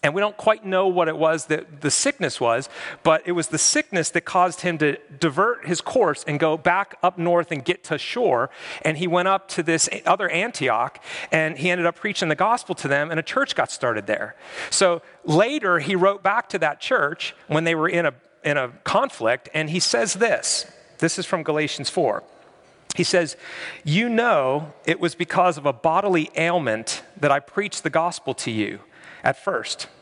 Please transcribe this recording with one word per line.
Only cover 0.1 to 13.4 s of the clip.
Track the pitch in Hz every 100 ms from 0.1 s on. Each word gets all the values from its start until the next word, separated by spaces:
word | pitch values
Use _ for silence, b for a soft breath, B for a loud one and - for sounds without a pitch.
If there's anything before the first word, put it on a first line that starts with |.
| 165
we |
don't | 208 208
quite | - 220 208
know | 190 190
what | 175 160
it | 156
was | 160 160 -
that | 156 - 147
the | 151
sickness | 165 277 - 160 -
was, | 120 117 - B B B
but | - 160 -
it |
was | 175 156
the | 156
sickness | - - 302 190 156
that | 175
caused | - 190 180 160
him | 180 165
to | 151 143 - 139
divert | 165 135 208 240 -
his | 175
course | - 262 190 143 -
and | 147
go | 160 160
back | 165 180 202 -
up | 180 185
north | 170 175 170
and | 151
get | 123 175
to | - 151
shore. | - - 233 123 127 B B B
And | - 156
he | 175
went | 175 180
up | 190 190
to | -
this | 160 165 - - -
other | 190 190
Antioch, | 165 220 - 131 110 127 - B B B
and | 160 156 143
he | 175
ended | 180 170
up | -
preaching | 214 190 175
the | 151
gospel | 196 240 -
to | 175 143
them, | 139 147
and | 160
a |
church | 160 -